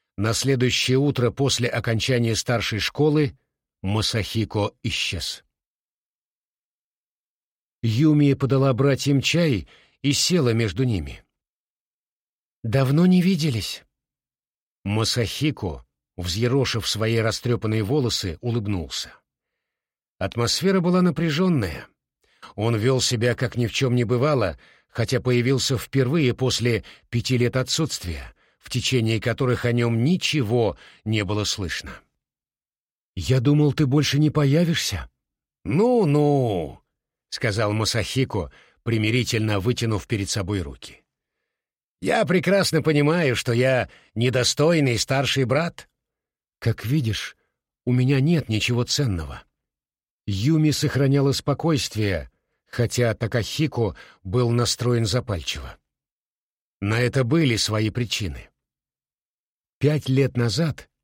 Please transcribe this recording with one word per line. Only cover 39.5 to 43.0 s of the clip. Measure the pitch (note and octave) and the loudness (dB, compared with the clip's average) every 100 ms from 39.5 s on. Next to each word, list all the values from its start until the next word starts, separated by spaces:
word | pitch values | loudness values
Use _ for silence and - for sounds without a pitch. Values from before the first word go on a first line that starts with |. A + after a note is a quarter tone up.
| G2+ | 0
вытянув | G2+ A#2+ A#2 G#2 - | 0 -2 -2 -4 -4
перед | G#2+ G2 | -4 -4
собой | A2 F#2 G2+ | -4 -4 -4
руки. | C#2+ - - - _ _ _ _ _ _ _ _ _ _ | -6 -12 -18 -20 _ _ _ _ _ _ _ _ _ _
«Я | - A3+ G3+ | -2 0 2
прекрасно | F#3 F3 G3 D#3+ E3 | 2 2 2 2 0
понимаю, | B2+ D3 | 2 2